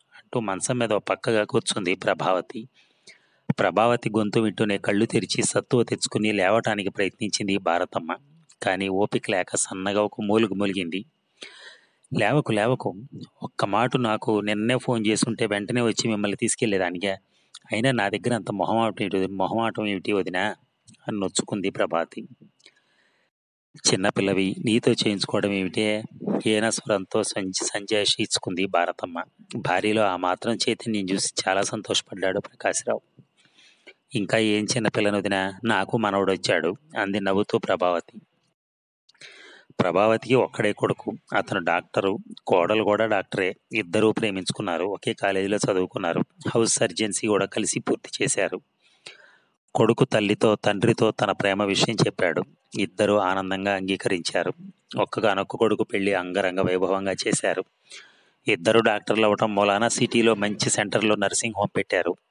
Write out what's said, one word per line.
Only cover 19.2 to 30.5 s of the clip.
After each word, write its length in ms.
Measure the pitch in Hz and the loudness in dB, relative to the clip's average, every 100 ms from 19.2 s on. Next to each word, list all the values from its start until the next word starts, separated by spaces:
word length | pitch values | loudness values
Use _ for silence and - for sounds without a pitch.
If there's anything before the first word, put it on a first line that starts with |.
| 92 | -2
మొహమాటం 600 | 95 92 110 113 110 104 | -2 -2 0 -2 -2 -4
ఏమిటి 260 | 98 - | -4 0
వదినా?" 440 | 101 87 90 104 92 _ _ _ - - | 0 0 -2 -2 -4 _ _ _ -14 -8
అని 120 | 107 | -4
నొచ్చుకుంది 500 | 92 - - 107 92 | -2 -4 -4 -4 -4
ప్రభాతి. 580 | - 90 82 82 - - - - _ - _ _ _ _ _ _ _ _ _ _ - | -2 0 0 -2 -8 -16 -20 -20 _ -20 _ _ _ _ _ _ _ _ _ _ -4
"చిన్నపిల్లవి, 800 | - 101 95 - 98 95 95 - | -2 0 0 0 0 0 0 -2
నీతో 280 | - 113 127 | 0 2 2
చేయించుకోవడం 600 | 117 113 98 - 107 101 | 2 2 0 -2 -2 0
ఏమిటే?" 500 | 98 92 110 107 107 110 - 202 - 117 | -2 -2 -2 -2 -2 -6 -10 -4 -2 2
హీనస్వరంతో 760 | 107 113 - - 101 95 110 | 2 2 -2 0 -2 0 -2
సంజ-, 420 | 101 107 95 92 | 0 -4 -4 -4
సంజాయిషి 580 | - 104 101 107 101 - | -4 -6 0 0 2 0
ఇచ్చుకుంది 440 | 107 - - 90 98 | -2 -2 -4 -2 2
భారతమ్మ. 580 | 90 87 - 95 85 90 _ - - | 2 2 -2 -6 -8 -10 _ -12 -6
భార్యలో 460 | 76 92 107 107 | 0 0 2 2
ఆ 140 | 101 90 | 2 2
మాత్రం 420 | 90 92 110 | -2 -2 -2